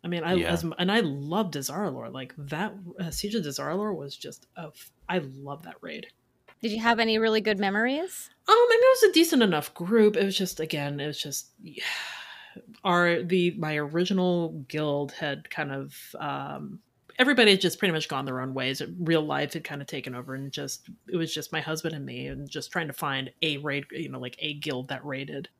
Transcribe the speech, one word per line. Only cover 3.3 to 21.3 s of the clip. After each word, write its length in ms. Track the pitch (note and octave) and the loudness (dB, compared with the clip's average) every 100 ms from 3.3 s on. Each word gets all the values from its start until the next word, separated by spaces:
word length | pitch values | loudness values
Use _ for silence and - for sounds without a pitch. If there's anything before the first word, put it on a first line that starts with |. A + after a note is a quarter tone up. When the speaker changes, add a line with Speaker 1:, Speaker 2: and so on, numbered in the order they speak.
Speaker 1:
of 100 | A3+ | -2
Dazar'alor 520 | D3 C#3 C#3+ F3+ G#3+ | -4 -4 -4 -2 -2
was 200 | F3+ C#3+ | -4 -8
just 300 | - - - _ | -12 -14 -14 _
a 120 | - E3+ | -14 -14
f-, 240 | - - _ - | -16 -20 _ -4
I 80 | F3+ | -2
love 460 | C#3 C3+ C#3 C#3+ | -4 -12 -12 -12
that 140 | E3 - | -14 -16
raid. 240 | - - - _ _ _ - _ | -14 -14 -14 _ _ _ -20 _
Speaker 3:
Did 100 | A3+ | -4
you 100 | A3 | 0
have 180 | A#3 A#3 | 2 4
any 180 | A3+ A3 | 4 4
really 240 | A3 A3 | 4 4
good 160 | G#3+ G3+ | 2 2
memories? 720 | G3+ G3+ A#3+ C#4+ F4+ - - _ - | 2 2 0 0 -4 -10 -16 _ 6
Speaker 1:
Um, 80 | |
I 120 | A4+ A#4+ | 8 8
mean, 100 | A#4 | 8
it 180 | B4+ B4+ | 8 8
was 80 | G4+ | 8
a 40 | |
decent 280 | D#4+ E4 C#4 | 8 6 6
enough 320 | G#3+ D3+ - | 6 4 0
group. 420 | - F3 A3+ G#3+ | -8 2 6 8
It 80 | G#3+ | 6
was 140 | G3 F#3+ | 0 0
just, 220 | F#3 - | -2 -4
again, 400 | D#3+ D3+ C#3+ C#3+ | -4 -2 -2 -4
it 80 | D3 | -6
was 120 | D3 | -6
just, 300 | D3 - - _ | -6 -6 -8 _
<sighs> 1200 | F3+ - - - - - - - - - - - | -16 -8 -6 -6 -8 -12 -14 -16 -18 -20 -20 -4
our, 380 | G3 F3 F3 E3+ | 2 6 6 4
the, 280 | F3 F#3 F3 - | 2 4 4 2
my 180 | D#3 D3+ | -2 -2
original 880 | D3 D#3+ F3+ F#3+ F3+ F3 E3 D#3+ C3 | 0 0 2 2 4 2 0 -6 -6
guild 440 | D#3 D3+ C#3+ C#3+ | -2 0 0 -4
had 380 | - D3+ C#3+ - | -4 -6 -6 -8
kind 220 | - C#3+ | -6 -6
of, 240 | C3+ C#3 - - - | -6 -10 -14 -18 -8
um, 600 | D3 C#3 C#3 C#3+ C#3+ - _ _ - - | -6 -6 -8 -10 -10 -14 _ _ -14 2
everybody 340 | B3+ B3 G#3+ | 4 6 6
had 100 | F#3+ | 6
just 180 | F3+ - | 4 2
pretty 140 | G3 | 0
much 140 | D#3+ - | 0 -2
gone 180 | C#3 | -4
their 160 | C#3 B2+ | -2 -4
own 120 | C3 | -4
ways. 280 | C3 C3 C3+ D3 F3+ | -2 -4 -4 -6 -4
Real 220 | E3 D#3+ | 2 2
life 320 | D3+ C#3+ D3 | 2 -2 -4
had 100 | E3 | -6
kinda 220 | - C#3+ | -8 -10
taken 300 | C#3 C#3 B2+ | -8 -10 -8
over, 200 | B2 B2 | -10 -10
and 160 | C3 C#3 | -10 -8
just, 380 | D3 C#3 - - - - | -8 -8 -10 -14 -20 -6
it 40 | F3+ | -2
was 160 | D#3+ | -2